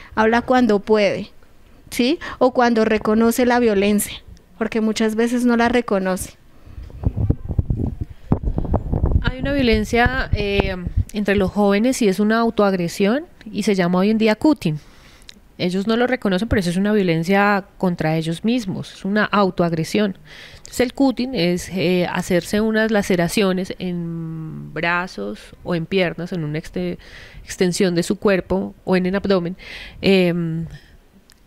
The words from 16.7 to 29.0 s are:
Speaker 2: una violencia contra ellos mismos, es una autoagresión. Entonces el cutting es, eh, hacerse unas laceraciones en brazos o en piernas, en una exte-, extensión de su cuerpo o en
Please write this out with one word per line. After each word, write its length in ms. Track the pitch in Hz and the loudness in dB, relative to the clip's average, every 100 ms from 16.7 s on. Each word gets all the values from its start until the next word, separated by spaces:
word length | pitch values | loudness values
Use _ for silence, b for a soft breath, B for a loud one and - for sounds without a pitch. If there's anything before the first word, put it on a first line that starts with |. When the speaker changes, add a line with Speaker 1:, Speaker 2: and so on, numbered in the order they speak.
| 175 | 0
Speaker 2:
una 160 | 202 | 2
violencia 720 | 214 185 165 165 196 202 202 190 - | 2 2 0 2 2 4 2 -4 -4
contra 400 | 185 175 156 160 | -2 0 -2 -2
ellos 260 | 160 165 | -2 -4
mismos, 500 | 214 247 196 135 135 | -2 -2 -2 -8 -10
es 120 | - 196 | -10 -4
una 180 | 208 | 0
autoagresión. 960 | 202 202 190 - 170 165 156 208 208 - B B B B | 0 2 2 2 0 0 -2 0 0 -4 B B B B
Entonces 240 | B - | B -2
el 120 | 247 | -2
cutting 400 | - 269 - 247 | 0 0 0 -4
es, 360 | 247 175 175 - | -2 0 0 -4
eh, 360 | 185 160 180 175 | -2 0 2 0
hacerse 480 | - - 175 - 208 | -2 0 0 0 -2
unas 320 | 220 220 220 | 0 0 2
laceraciones 840 | 214 202 180 170 226 196 185 185 - | 0 2 0 0 2 0 0 -4 -8
en 920 | 185 175 170 165 160 160 156 147 147 | -6 -6 -6 -8 -8 -10 -10 -12 -12
brazos 840 | 147 170 175 185 - 202 214 - - | -6 -2 -2 -4 -8 -10 -10 -16 -12
o 100 | - | -4
en 120 | 170 160 | -4 -2
piernas, 480 | 190 175 165 170 | 0 0 -2 -8
en 100 | 180 | -6
una 160 | 151 151 | -6 -6
exte-, 380 | - 185 180 180 B B B B - | -8 -6 -6 -8 B B B B -8
extensión 500 | - 180 170 190 170 | 0 0 2 2 2
de 80 | |
su 140 | 175 196 | 0 0
cuerpo 580 | 214 190 - 185 202 - | 2 2 0 -4 -4 -8
o 140 | - | 0
en 80 | 185 | 0